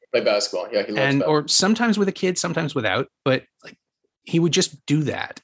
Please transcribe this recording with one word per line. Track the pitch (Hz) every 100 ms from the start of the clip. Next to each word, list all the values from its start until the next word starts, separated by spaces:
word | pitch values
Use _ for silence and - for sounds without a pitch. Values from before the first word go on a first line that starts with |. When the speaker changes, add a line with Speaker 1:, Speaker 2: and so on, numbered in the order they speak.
| -
Speaker 1:
Play | 117
basketball. | 110 104 - 92 101
Yeah, | 104
he | 98
loves | 107
Speaker 2:
And, | 139 139
Speaker 1:
basketball. | 160
Speaker 2:
or | 151 156
sometimes | - 190 220 233 208
with | 196
a |
kid, | 185 185 180
sometimes | 180 160 156
without, | 139 107 104 135 _
but, | 139 131 - _
like, | - - _ _ _ _
he | - 165
would | 170
just | 185 180 - -
do | 147
that. | 139 - - -